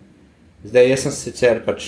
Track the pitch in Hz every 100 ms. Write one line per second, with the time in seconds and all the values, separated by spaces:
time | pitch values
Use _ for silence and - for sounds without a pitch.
0 | - _ _ _ _ _ 104 123 127 135
1 | 143 - 123 - 123 110 - -